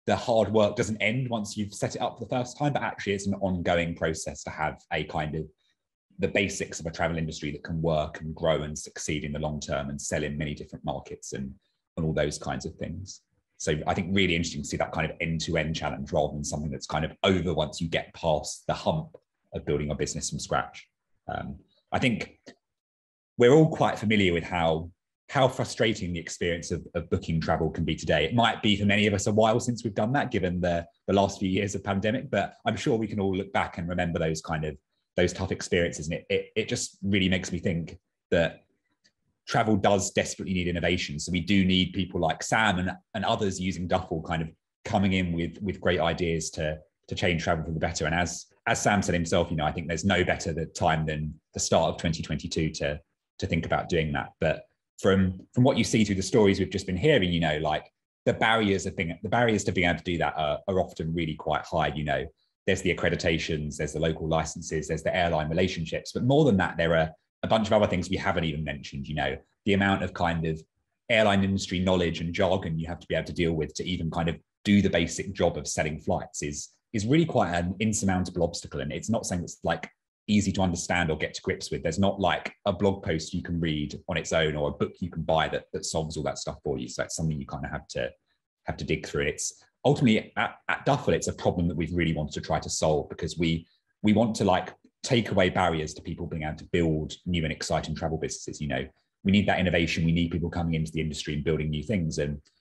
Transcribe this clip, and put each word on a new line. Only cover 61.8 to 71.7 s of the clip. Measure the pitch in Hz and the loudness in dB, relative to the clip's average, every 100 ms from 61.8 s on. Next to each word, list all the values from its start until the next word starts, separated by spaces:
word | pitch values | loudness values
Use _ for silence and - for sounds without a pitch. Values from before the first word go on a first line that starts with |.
| 76 | 0
You | 71 | -2
know, | 73 67 69 - _ _ - | -2 -2 -4 -12 _ _ 0
there's | 92 | 0
the | 90 | 0
accreditations, | 82 87 82 90 80 - 80 73 71 | 0 0 0 0 0 0 -4 -4 -4
there's | 76 | -4
the | 76 | 0
local | 80 80 80 | 0 0 0
licenses, | 80 80 87 80 78 76 | 0 0 -6 -6 -6 -2
there's | 80 | -4
the | - - | -2 2
airline | 85 78 76 | 2 2 0
relationships. | 85 95 - 80 71 - | 2 0 0 -4 -6 -6
But | - | -2
more | 123 139 | 4 6
than | 151 95 | 6 6
that, | 85 - | 2 0
there | 82 | 2
are | 82 80 - _ _ | 4 2 -4 _ _
a | 98 | 0
bunch | 110 104 | 2 4
of | |
other | 107 107 | 4 4
things | 90 85 | 2 -2
we | 90 | -2
haven't | 98 92 | 0 0
even | 80 73 | 0 -2
mentioned. | 76 71 65 71 67 | -6 -8 -10 -10 -6
You | |
know, | 73 67 67 - _ | -4 -4 -4 -12 _
the | - | 2
amount | 98 98 95 | 4 4 2
of | 92 | -2
kind | - 85 82 | -2 0 0
of | 80 80 - _ _ _ - | -2 -4 -8 _ _ _ 0
airline | 113 107 98 | 4 6 4
industry | 98 98 - | 2 0 -2